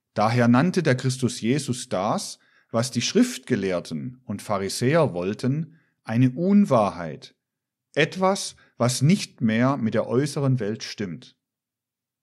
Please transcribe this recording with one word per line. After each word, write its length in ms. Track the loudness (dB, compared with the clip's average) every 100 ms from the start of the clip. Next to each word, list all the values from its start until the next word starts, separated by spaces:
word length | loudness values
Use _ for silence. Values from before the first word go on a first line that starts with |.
| _
Daher 340 | 0 2 4 4
nannte 340 | 4 4 0
der 140 | 0 0
Christus 440 | -2 -2 -4 -2
Jesus 500 | -2 -2 -2 -8 -6
das, 500 | -4 -2 -2 -6 -14 _ _ _
was 180 | -4 -2
die 140 | -4
Schriftgelehrten 1160 | 0 2 0 -2 -4 -2 0 -2 -4 -8 -10 -12 -10
und 160 | -10
Pharisäer 720 | -4 -4 -4 -2 2 2 2
wollten, 640 | 0 -4 -2 -2 -2 -6 -14 _ _
eine 280 | -4 2 2
Unwahrheit, 1040 | 2 4 4 6 4 2 -2 -8 -10 -16 _ _ _ _ _ _
etwas, 640 | -2 -2 0 0 0 -6 -14 _ -2
was 260 | 0 2
nicht 380 | 2 2 0 -2
mehr 360 | 0 2 2 0
mit 160 | 0
der 140 | -2 0
äußeren 520 | 0 0 0 0 0
Welt 240 | -2 -6
stimmt. 520 | -10 -8 -8 -10 -16 _ _ _ _ _ _ _ _ _